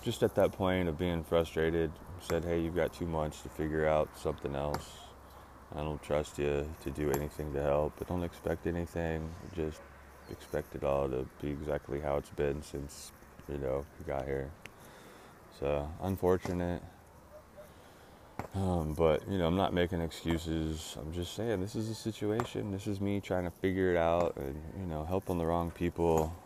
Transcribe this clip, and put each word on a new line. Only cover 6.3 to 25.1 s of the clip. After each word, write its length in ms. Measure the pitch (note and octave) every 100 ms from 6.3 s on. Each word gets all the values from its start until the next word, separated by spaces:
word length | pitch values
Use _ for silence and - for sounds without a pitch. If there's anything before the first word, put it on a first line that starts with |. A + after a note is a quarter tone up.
| -
you 280 | C#2+ C#2+ D2+ E2
to 60 | D2
do 220 | C#2 D2
anything 420 | C#2 D2+ - D2+
to 80 | C#2+
help, 320 | C#2+ D2 D2+ -
but 100 | -
don't 160 | F2+
expect 420 | E2+ - E2 E2+ F2
anything. 640 | E2+ E2+ E2+ E2 D#2+ D#2+ E2+ -
Just 260 | F#2 D#2 D#2+ - - - - -
expect 420 | - - D2+ - C#2+
it 80 |
all 240 | C#2+ C#2 C#2
to 180 | B1+ C2 -
be 80 | D2
exactly 500 | D2 D2 D2 - C#2+
how 180 | D2 D2
it's 120 | -
been 340 | - C#2+ C#2+
since, 480 | - C#2+ C#2+ - - - - - -
you 100 | C#2+
know, 280 | C2 C#2 C#2+ -
we 60 | D2
got 200 | C#2 C2+
here." 240 | C2+ C#2 - - - - - - - - - - -
So, 280 | C#2 C#2+ D2 E2+
unfortunate. 800 | F#2+ F#2+ F2+ F#2 - F2 F2 F2 - - - - - - - - - - - - - - - - - G2
Um, 380 | F#2+ F2 D#2
but, 340 | D2+ D#2+ D2+ -
you 80 | G2
know, 80 | E2
I'm 120 | F2+
not 160 | F#2
making 280 | F2 F2 F2
excuses. 960 | D#2+ - E2 E2 E2 D#2+ D#2 D#2 - -
I'm 140 | D#2
just 220 | F2 F2 -
saying 260 | A#2 G2
this 140 | G2+ A#2+
is 140 | A2
a 60 | G#2+
situation. 760 | A2+ - G#2 A2 A#2 A2 A2
This 160 | F#2+ G#2
is 120 | G2
me 220 | G2+ G2+
trying 220 | - F#2
to 80 | F2
figure 400 | - F#2+ F#2 F#2
it 60 | E2+
out 380 | E2 E2+ E2+ -
and, 220 | C#2 D2 D#2+ F#2
you 80 | F2+
know, 160 | D#2
helping 340 | D#2